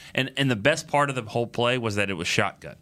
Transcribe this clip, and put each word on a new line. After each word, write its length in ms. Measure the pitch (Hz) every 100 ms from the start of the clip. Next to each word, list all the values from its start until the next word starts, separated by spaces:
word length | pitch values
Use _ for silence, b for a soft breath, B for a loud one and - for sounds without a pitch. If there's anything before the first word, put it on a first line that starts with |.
| B 135
and, 160 | 131 135
and 120 | 135
the 40 | 107
best 300 | 135 160 -
part 220 | 143 139
of 60 | 127
the 40 |
whole 240 | 107 117 117
play 300 | - 120 127
was 180 | 113 101
that 140 | 98
it 60 | 87
was 120 | 87
shotgun. 480 | - 101 - 78 -